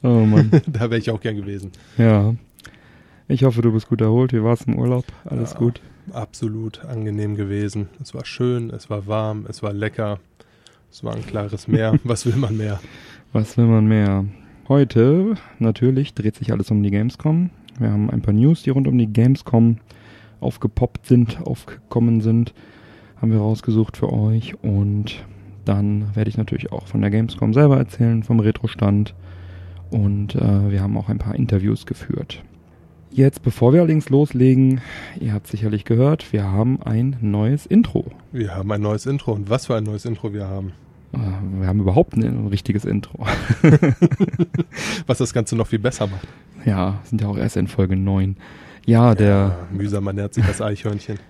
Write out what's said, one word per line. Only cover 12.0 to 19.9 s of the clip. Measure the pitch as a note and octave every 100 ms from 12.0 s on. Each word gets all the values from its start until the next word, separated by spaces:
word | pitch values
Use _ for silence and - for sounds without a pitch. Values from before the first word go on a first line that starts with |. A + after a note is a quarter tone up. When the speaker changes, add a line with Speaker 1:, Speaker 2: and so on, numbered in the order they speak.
Speaker 2:
Was | A#2+ A2+ A#2+
will | A2+
man | A#2+ A2
mehr? | G#2+ G2 - - - - _
Speaker 1:
Was | A2 G#2+ -
will | A#2
man | A2+ G#2+
mehr? | A2 G2+ G2 G2+ - - - -
Heute, | C#3 C3+ A#2 B2 E3 G3 G#3 - -
natürlich, | A2+ G#2+ B2 C3 C#3+
dreht | - G#2+ -
sich | A2
alles | A2 G2
um | G#2+
die | G2+
Gamescom. | G2+ A2+ - D#3 D#3+ F3+ - - -
Wir | A2+
haben | G#2 G#2
ein | A#2+
paar | A2
News, | G#2 C3+ E3
die | -
rund | C3+ C#3
um | B2+
die | A2
Gamescom | G#2+ A#2+ C3+ - A#2 A#2 A2+ _